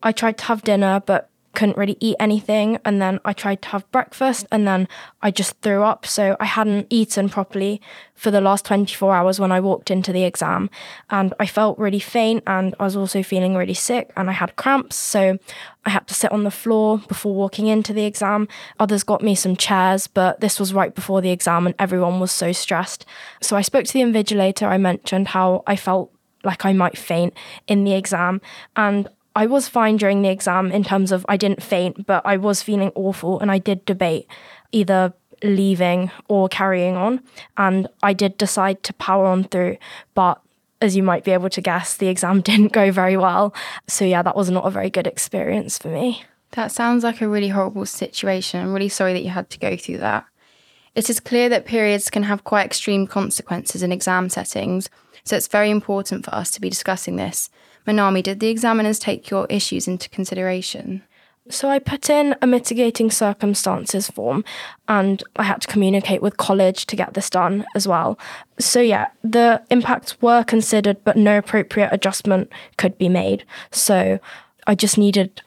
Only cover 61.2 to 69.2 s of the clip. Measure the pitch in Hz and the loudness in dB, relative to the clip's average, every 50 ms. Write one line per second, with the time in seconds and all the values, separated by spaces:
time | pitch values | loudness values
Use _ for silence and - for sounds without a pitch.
61.2 | _ _ _ _ _ 247 - - - 277 277 277 269 - 285 277 - - 294 294 | _ _ _ _ _ -10 -8 -4 -2 0 0 0 0 -2 -6 -4 0 2 2 2
62.2 | 294 285 277 - - 247 247 247 240 - 233 226 254 233 233 - 233 226 214 - | 4 2 0 2 2 2 2 2 0 -2 0 2 0 0 2 2 0 0 2 2
63.2 | 226 208 202 _ - 202 202 202 - 196 185 185 - - - 190 208 - - - | 0 0 0 _ 0 0 0 0 0 -2 -2 -2 -4 -4 -4 -4 -4 -4 -8 -6
64.2 | 104 117 131 170 214 - - - - - - _ _ - 220 202 190 196 196 190 | -4 -2 -2 -2 -2 -4 -10 -16 -16 -16 -18 _ _ 0 2 2 2 2 0 -2
65.2 | - - _ - 208 202 202 - - - - 208 202 190 190 202 196 - 196 - | -4 -10 _ -2 -2 -2 -2 -4 -6 -2 0 2 2 4 2 2 2 0 -2 0
66.2 | - 208 202 - - - 196 190 190 185 190 - - - - 208 - - - - | 0 -2 -2 -2 -2 0 2 4 4 4 2 0 -6 -8 -4 -4 -4 -4 -4 -6
67.2 | 190 - - 185 180 175 196 202 208 - - 202 196 196 180 165 165 - 214 - | -6 -2 0 0 2 2 0 -2 -4 -4 -4 -4 0 0 0 0 0 0 -4 -4
68.2 | - - - - - _ _ - 240 - - 247 240 233 202 - 107 - _ _ | -8 -18 -16 -18 -20 _ _ -4 -2 0 4 4 4 4 4 2 0 -4 _ _